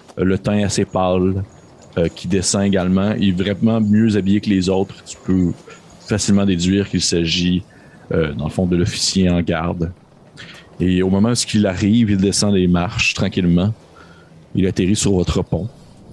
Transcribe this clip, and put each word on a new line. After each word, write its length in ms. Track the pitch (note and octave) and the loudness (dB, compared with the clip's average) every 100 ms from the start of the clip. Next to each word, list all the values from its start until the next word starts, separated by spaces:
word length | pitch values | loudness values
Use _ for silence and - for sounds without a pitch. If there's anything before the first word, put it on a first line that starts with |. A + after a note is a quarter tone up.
| - - | -12 -2
euh, 60 | |
le 140 | F#2 F#2+ | 0 0
teint 260 | G#2+ G#2 | 0 0
assez 200 | G2 - | 0 -2
pâle, 580 | G2 F#2+ F#2 F#2 F#2 F#2+ G2 - - - - - | -2 0 0 2 0 -2 -6 -12 -20 -20 -8 -2
euh, 100 | E2 | -2
qui 200 | - F2 | -4 -2
descend 340 | F#2+ F2 G#2 | -2 0 0
également. 500 | G2+ F#2+ F2+ F#2+ G2+ | 2 0 2 0 0
Il 160 | G#2+ G2+ | 0 0
est 20 | |
vraiment 480 | F2+ F#2+ F#2+ A2+ A2+ | 0 -2 0 0 2
mieux 360 | G#2 G#2+ A2+ G2+ | 2 4 4 2
habillé 240 | F#2+ G#2 | 2 0
que 80 | G#2+ | 2
les 200 | F#2+ F#2 | 0 2
autres. 260 | F#2+ G2 - | 0 -2 -8
Tu 120 | - - | -20 -10
peux 280 | - F#2 F2 - - - - - | -2 0 0 -2 -12 -20 -20 -16
facilement 460 | - G#2 - G2+ G2+ | -6 -4 0 2 2
déduire 420 | F2 F2+ G2 G2 | 0 2 0 0
qu'il 140 | F#2 | -2
s'agit, 640 | - F2 E2 E2 F2+ F2+ - - - - - | -2 -2 -2 -2 0 -2 -4 -18 -20 -20 -6
euh, 200 | E2+ D2+ | -2 -2
dans 120 | C#2+ | -4
le 60 | D2+ | -6
fond, 160 | - F2+ | -2 0
de 100 | F2 | 0
l'officier 520 | F2 - - F#2+ F2+ | -2 -2 -4 0 2
en 120 | F2 | 0
garde. 520 | E2+ E2 E2+ F2 E2 - _ _ - - - - - - | 0 -2 -4 -4 -6 -8 _ _ -20 -20 -20 -20 -14 -4
Et 240 | F2+ F#2 | 0 2
au 80 | F#2 | 2
moment 200 | G2 A2 | 2 2
où 40 | A#2+ - | 0 -2
il 120 | G#2+ G2+ | 0 0
arrive, 440 | F2 G2+ A#2 A2 | 2 2 2 2
il 60 | G2 | 2
descend 360 | G2 F2+ G#2 | 0 0 0
les 140 | G2 F2+ | 2 2
marches 460 | F2 F2 - - | 2 0 -2 -4
tranquillement. 600 | - F#2+ - F2 F2 G2+ A2+ - - - - - - - | -2 -4 0 2 2 0 -4 -12 -20 -20 -20 -20 -20 -8
Il 120 | - F#2 | -2 -2
atterrit 300 | - F#2 G#2 | 0 0 0
sur 160 | G#2 | 0
votre 300 | F#2 F2 G2 | 0 0 -2
pont. 260 | E2+ E2 G#2+ - - - - | -2 -4 -6 -12 -20 -20 -20